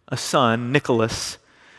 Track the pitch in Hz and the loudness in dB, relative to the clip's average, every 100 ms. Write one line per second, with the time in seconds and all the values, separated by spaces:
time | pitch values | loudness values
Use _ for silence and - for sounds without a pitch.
0 | _ 127 - 160 123 113 120 139 - 120 | _ -8 -2 2 2 2 0 0 2 0
1 | 113 - - - _ _ - | 0 -2 -10 -12 _ _ -20